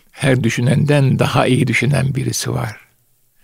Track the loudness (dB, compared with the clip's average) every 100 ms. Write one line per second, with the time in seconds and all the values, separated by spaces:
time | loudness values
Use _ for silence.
0 | _ -4 0 2 0 0 0 2 2 2
1 | 2 2 0 0 2 2 0 0 0 0
2 | -2 -2 -4 -6 -6 -6 -6 -10 -20 _
3 | _ _ _ _